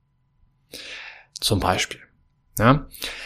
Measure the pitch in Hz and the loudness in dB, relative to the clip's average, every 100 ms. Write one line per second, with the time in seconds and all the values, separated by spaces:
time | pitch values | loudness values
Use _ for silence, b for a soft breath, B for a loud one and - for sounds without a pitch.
0 | _ _ _ _ _ _ _ B B B | _ _ _ _ _ _ _ B B B
1 | B B B - - 101 90 92 - - | B B B -4 0 2 2 0 -2 -8
2 | - _ _ _ _ - 113 151 - B | -18 _ _ _ _ 4 6 6 2 B
3 | B B | B B